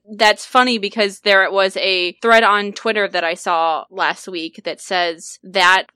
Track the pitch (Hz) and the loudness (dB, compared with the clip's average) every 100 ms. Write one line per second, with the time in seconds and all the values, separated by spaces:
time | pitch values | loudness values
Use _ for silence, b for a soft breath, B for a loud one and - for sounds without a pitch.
0 | 208 208 214 208 - 254 254 226 196 233 | -12 0 2 0 0 0 2 0 -4 -2
1 | 202 190 208 196 180 196 190 160 190 185 | -4 -2 2 2 2 0 0 0 -2 -2
2 | 180 - 226 226 214 208 202 196 226 214 | -4 -2 2 4 4 0 -2 -6 -4 -2
3 | 196 180 165 180 190 165 165 156 - 185 | -2 -2 -4 -4 -4 -2 0 -4 -6 -4
4 | 160 - - 180 160 - 170 151 - 185 | -4 -4 -10 -12 -12 -12 -12 -10 -6 -4
5 | 175 165 - - 185 185 180 190 - | -2 -6 -14 -20 -4 4 4 4 0